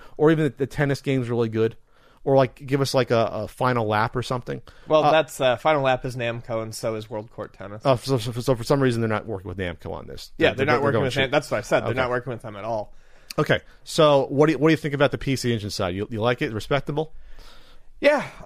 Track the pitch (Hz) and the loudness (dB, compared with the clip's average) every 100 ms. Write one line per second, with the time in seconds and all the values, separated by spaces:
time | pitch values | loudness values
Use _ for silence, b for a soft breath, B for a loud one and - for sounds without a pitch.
0 | B - 151 160 151 - 135 - 143 135 | B 2 4 4 2 -2 -4 0 0 0
1 | - 135 120 120 113 110 113 - b b | -2 -2 0 -2 0 0 0 -2 b b
2 | b b - 135 131 - 139 139 135 135 | b b 2 4 4 0 -2 0 2 0
3 | 120 117 107 85 104 - 127 120 107 104 | 2 2 2 -2 -8 -2 0 0 0 0
4 | 113 127 117 127 - 135 - b - 156 | 0 -2 -4 -6 -6 -10 -12 b 2 4
5 | 151 131 131 - 135 117 160 156 135 127 | 6 4 2 0 0 2 2 2 2 0
6 | 131 123 117 117 117 113 110 107 117 110 | -2 -4 -4 -6 -6 -6 -6 -6 -6 -6
7 | 107 110 110 - 104 - 98 104 139 127 | -8 -10 -10 -12 -14 -14 -16 -2 2 2
8 | - 135 110 120 123 120 113 143 131 117 | 2 -2 -2 -4 0 0 2 2 2 2
9 | 113 107 - 98 92 92 90 87 - 85 | 0 -2 -4 -10 -8 -6 -6 -8 -10 -12
10 | - 67 - - 160 110 139 147 139 113 | -12 -16 -12 0 0 2 2 2 2 2
11 | 127 131 135 147 - 113 - 156 - 120 | 0 0 0 0 0 -4 0 0 0 -2
12 | 127 123 127 113 123 104 107 113 104 B | -2 -2 -4 -10 -10 -10 -8 -6 -8 B
13 | B B B - 151 127 b b - - | B B B -2 0 0 b b -4 4
14 | 151 139 131 139 151 135 156 156 151 139 | 6 6 4 4 4 4 4 4 0 2
15 | 139 127 - 131 123 117 104 - 95 92 | 2 2 -2 -2 0 -2 -2 -4 -2 -2
16 | - 110 113 123 147 110 - 143 - 147 | -4 -2 0 0 -2 -4 -2 -2 -2 -4
17 | 156 b b b b b b b b - | -6 b b b b b b b b 0
18 | 285 294 B B | 4 4 B B